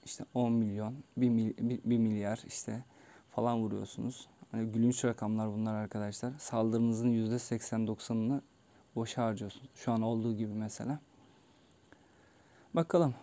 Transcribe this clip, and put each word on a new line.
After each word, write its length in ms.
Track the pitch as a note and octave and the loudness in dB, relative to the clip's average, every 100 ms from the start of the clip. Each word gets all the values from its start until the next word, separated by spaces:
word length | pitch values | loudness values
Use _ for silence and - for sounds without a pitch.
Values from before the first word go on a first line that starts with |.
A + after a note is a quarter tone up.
| - | -14
işte 200 | - - | -12 -6
on 180 | B2+ A#2 | 0 2
milyon, 440 | A#2 G#2+ G#2 G#2+ C#3 - - | 2 2 -2 -4 -8 -8 0
bir 120 | B2 | 4
mil-, 280 | A2+ A2 - | 4 2 0
bir, 240 | A#2 B2 | -2 0
bir 140 | A2+ A#2+ | 2 4
milyar 460 | A2 G#2 G2+ A2+ - | 4 2 -2 -4 -6
işte 360 | - - A2+ - - - - - | -10 -6 -8 -10 -20 -20 -20 -8
falan 260 | - A#2+ A#2 | 0 2 2
vuruyorsunuz. 720 | G#2+ G#2 G#2+ - B2 - - - - | 0 -2 -6 -6 -6 -6 -14 -20 -8
Hani 200 | A2 A2+ | -4 0
gülünç 340 | A2+ A#2+ B2+ A#2+ | 4 4 4 0
rakamlar 480 | A#2 G#2+ A2 A2 | 0 0 0 0
bunlar 220 | G#2+ A2 G#2+ | 0 -2 -2
arkadaşlar. 580 | G#2 G#2+ G#2 - B2 D3 | -2 -4 -4 -6 -8 -8
Saldırınızın 680 | - A2+ A2+ A2+ A#2 A2+ A#2+ | -4 0 2 4 4 4 2
yüzde 320 | A#2 A2 A#2+ | 2 2 0
seksen 480 | - A2+ - A2+ A2 | -2 -6 -2 -2 0
doksanını 540 | G#2+ - A2+ A2 C#3 - _ _ - _ A#2 | -2 -2 0 0 0 -4 _ _ -20 _ -6
boşa 300 | A2+ - A2+ | -4 0 0
harcıyorsunuz. 440 | G2+ G2+ - C3+ - | 0 -6 -10 -18 -8
Şu 160 | B2+ | -2
an 100 | A2+ | 0
olduğu 360 | A2+ A2+ A#2 G#2+ | 2 0 0 -2
gibi 160 | G#2+ | -2
mesela. 460 | G#2+ G#2+ - A#2 D3 - - - - - _ _ _ _ - _ - - - - - - | -4 -6 -6 -6 -6 -10 -20 -20 -20 -20 _ _ _ _ -20 _ -20 -20 -20 -20 -20 -2
Bakalım 420 | E3 E3 F3 D3 A#2+ | 0 4 4 4 2